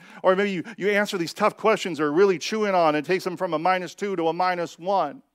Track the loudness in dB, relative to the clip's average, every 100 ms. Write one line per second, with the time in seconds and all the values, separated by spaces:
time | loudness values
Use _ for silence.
0 | -16 0 2 4 2 -2 -8 -4 0 0
1 | 0 -4 -6 -2 -2 2 2 2 -2 -2
2 | 0 4 4 2 -4 -2 0 4 4 2
3 | 0 -2 -2 -4 -4 0 0 0 -2 -8
4 | -6 -2 -2 0 0 -2 -6 -8 -2 0
5 | -2 -6 _